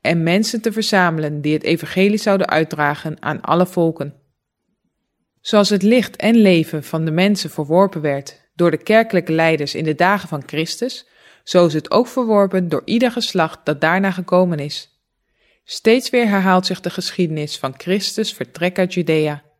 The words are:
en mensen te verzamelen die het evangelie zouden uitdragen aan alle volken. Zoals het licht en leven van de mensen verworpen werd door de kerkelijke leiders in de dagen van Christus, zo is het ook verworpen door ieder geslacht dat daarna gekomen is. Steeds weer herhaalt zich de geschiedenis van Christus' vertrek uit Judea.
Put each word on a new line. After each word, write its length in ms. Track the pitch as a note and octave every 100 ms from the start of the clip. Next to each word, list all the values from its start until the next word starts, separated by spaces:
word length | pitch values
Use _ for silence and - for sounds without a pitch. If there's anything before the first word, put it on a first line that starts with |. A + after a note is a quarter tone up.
en 220 | C3 E3
mensen 380 | E3 F#3+ A3 A#3
te 100 | A3+
verzamelen 720 | G#3+ G#3+ G3+ F3+ D#3+ D3+ D3+
die 120 | D3
het 100 | D3+
evangelie 540 | - E3 - F#3 G3+ G#3
zouden 320 | G#3+ G3 -
uitdragen 720 | D#3 D#3 D3+ D3 D3 D#3+ -
aan 200 | - D3+
alle 240 | - E3+ F3+
volken. 480 | F3+ E3 D#3+ C#3+ - _ _ _ _ _ _ _ _ _ _ _ _
Zoals 280 | - G#3+ G3
het 140 | G#3
licht 320 | G3 B3 G3+ -
en 200 | G#3 A#3
leven 480 | G3+ E3+ D#3 D#3
van 220 | - D#3+ D#3+
de 60 |
mensen 380 | D#3+ G3 G3 D#3
verworpen 520 | - C#3+ E3+ G3 E3+
werd 480 | D3+ C#3 - - _ -
door 160 | F3
de 120 | D#3
kerkelijke 480 | - A3 A3+ F#3+ -
leiders 440 | D#3+ E3 D#3 C#3+ -
in 80 |
de 120 | D#3 D3
dagen 340 | F3 G3+ F3
van 140 | D3 -
Christus, 600 | D3 D#3+ - B3+ - - _ _ _
zo 220 | - F3+ E3+
is 80 |
het 180 | D#3 -
ook 160 | G#3+ B3
verworpen 640 | - A3+ G#3 G3 F#3+ F3
door 120 | C#3+ -
ieder 260 | A3+ B3
geslacht 480 | A#3+ - F#3 D#3+ -
dat 180 | - C#3+
daarna 300 | D#3 F3+ G3
gekomen 480 | F#3 F3 F3+ F3+ D#3
is. 420 | D3 - - _ _ _ _ _ _ _
Steeds 460 | _ - A3+ B3 B3
weer 180 | B3 A#3
herhaalt 380 | G3+ F#3 F#3 F#3
zich 160 | F#3
de 80 | -
geschiedenis 680 | - - - E3+ D#3 D3 -
van 160 | C3+ C3
Christus' 560 | F3 G3 F#3+ - G#3+
vertrek 460 | - B2 - F3 F#3
uit 140 | F#3
Judea. 500 | F3+ D#3+ D#3 D3+ C#3+ _